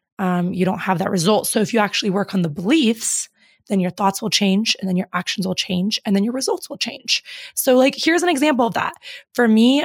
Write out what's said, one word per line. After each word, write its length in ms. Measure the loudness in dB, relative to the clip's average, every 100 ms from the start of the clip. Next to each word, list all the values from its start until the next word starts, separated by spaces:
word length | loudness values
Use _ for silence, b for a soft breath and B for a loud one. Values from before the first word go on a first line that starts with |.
| _ -6
um, 320 | -2 0 -2
you 120 | 0
don't 160 | 0 0
have 180 | -2 -2
that 120 | 0
result. 380 | 0 2 2 2
So 120 | 0
if 120 | 0
you 80 | 0
actually 300 | 0 -2 -2
work 220 | -2 -2
on 100 | -2
the 60 | -2
beliefs, 800 | -2 0 2 2 0 -4 -6 -8 b b b -4
then 120 | -2
your 100 | -2
thoughts 320 | 0 -2 0
will 80 | -2
change, 440 | 0 2 2 0 -4
and 80 | -2
then 80 | -2
your 120 | -2
actions 340 | -6 -6 -6 -4
will 80 |
change, 460 | -6 -4 -2 -2 -4 0
and 100 | 0
then 80 |
your 80 | 0
results 380 | -2 -4 -4 -8
will 80 | -10
change. 440 | -10 -8 -4 -4 B B B
So, 220 | -2 4 4
like, 180 | 4
here's 280 | 2 0 2
an 80 | 2
example 360 | 2 2 2 0
of 60 |
that. 200 | -2 -6 -8 B B -6
For 120 | 0 4
me, 380 | 6 6 4